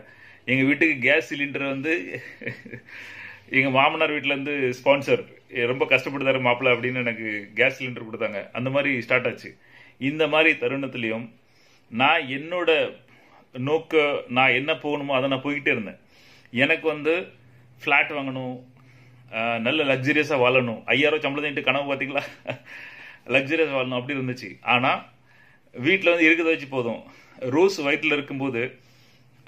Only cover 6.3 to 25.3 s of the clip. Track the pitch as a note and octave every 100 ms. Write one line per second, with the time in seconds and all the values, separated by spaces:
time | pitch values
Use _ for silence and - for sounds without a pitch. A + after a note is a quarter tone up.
6.3 | C3 B2 A#2+ B2+ A#2 B2+ B2+ A#2+ A2 A2
7.3 | G#2 G2+ A2 C3 - C3 A#2 A2 A2 G#2+
8.3 | G2 - A2+ C3 C#3 C#3 B2+ A2 B2+ A#2+
9.3 | - - - _ - - - C3+ D#3 D3+
10.3 | D#3 D#3+ C#3+ A#2+ C#3 C3+ B2+ A2+ A2+ -
11.3 | _ _ _ _ _ - A2+ C#3 E3 C3
12.3 | C#3 D#3+ F3+ D#3+ D3+ A#2 - _ _ _
13.3 | - _ B2+ C3+ D#3 - D#3+ D3 - -
14.3 | B2 C3 B2 D3 D#3+ D3 D3 C#3 C3 C#3
15.3 | C3 D3 C#3+ D3 A#2+ F#2 - _ _ -
16.3 | - - A#2+ C#3+ D#3 D#3 D3 C#3+ F3 F#3+
17.3 | - - - _ - D3+ C#3+ D#3 D3 C3+
18.3 | C3 B2+ B2+ - _ _ - - - -
19.3 | A2 A#2 A#2 A#2 D#3 C#3 C3 C3 D3+ D3
20.3 | C#3 B2 C3 A#2+ G#2+ - B2+ D3 D#3 C#3+
21.3 | D3 D3 C#3+ C3+ C#3 C#3 C3+ C3+ C#3 -
22.3 | - - B2 - - - - - - -
23.3 | C3 C3+ D#3+ D3+ C3+ B2+ B2 B2+ C3+ B2+
24.3 | B2 G2 - - B2 C3+ F3+ - _ _